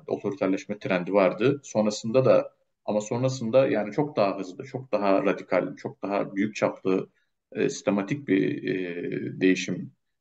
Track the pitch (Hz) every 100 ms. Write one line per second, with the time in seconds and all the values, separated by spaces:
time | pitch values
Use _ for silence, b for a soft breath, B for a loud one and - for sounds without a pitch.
0 | - - 104 98 95 95 - 101 - 92
1 | 87 101 92 92 123 147 - 110 107 101
2 | 113 127 123 92 - _ _ _ - 107
3 | 107 120 131 131 113 127 107 110 104 107
4 | 147 127 98 95 95 - - 127 - 101
5 | 101 98 98 90 - 92 92 - - -
6 | 98 101 104 98 107 - 101 - 95 95
7 | - _ _ _ _ - 101 - - 101
8 | 98 143 - 95 - - - 92 90 87
9 | 85 - - - 95 92 - 90 - _
10 | _ _